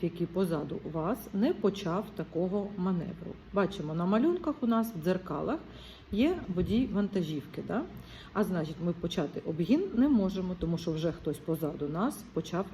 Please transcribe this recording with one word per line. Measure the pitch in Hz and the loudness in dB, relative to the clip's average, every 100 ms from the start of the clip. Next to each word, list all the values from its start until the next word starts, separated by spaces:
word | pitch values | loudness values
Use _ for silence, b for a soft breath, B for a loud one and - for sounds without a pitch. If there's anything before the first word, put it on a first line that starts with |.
який | 170 - 170 | 0 -2 -2
позаду | 185 190 160 143 156 - | 0 0 0 -2 -6 -4
вас, | 160 160 254 - | -2 0 -2 -2
не | 196 254 | 2 2
почав | 359 202 196 170 175 214 - | 4 2 2 -2 -2 -2 -6
такого | 160 165 180 202 202 202 | -4 -2 0 0 -2 -2
маневру. | 185 180 156 165 170 - - | 0 0 -2 -8 -10 -12 -2
Бачимо, | 196 190 - 151 | 2 2 0 -4
на | 160 180 | 0 2
малюнках | 214 302 359 311 285 | 4 4 2 0 0
у | 233 | 2
нас | 226 226 175 | 4 2 0
в | |
дзеркалах | 160 185 - 147 160 320 - B B B - | 0 0 0 -2 0 -2 -4 B B B -4
є | 202 285 349 - | 2 4 2 -2
водій | 180 175 220 254 | 0 2 2 2
вантажівки, | 185 202 196 160 151 - - - | 0 0 0 0 -2 -6 -8 -4
да? | 226 359 - B B B | -2 -4 -8 B B B
А | - | -2
значить, | 190 180 156 156 | 0 0 -2 -2
ми | 170 | -2
почати | 170 170 - 143 - - | -2 -2 0 -2 -2 -4
обгін | 160 165 294 392 | -2 4 4 4
не | 233 285 | 4 6
можемо, | 247 190 185 185 180 | 6 4 0 -2 -2
тому | 165 170 | 0 0
що | - | 0
вже | 156 165 | 0 0
хтось | - 160 147 | 0 -2 -4
позаду | - 160 151 135 147 | -2 -2 -2 -2 -2
нас | 160 240 - - | 0 0 -2 -6
почав | - 160 175 196 | -4 -2 -2 -2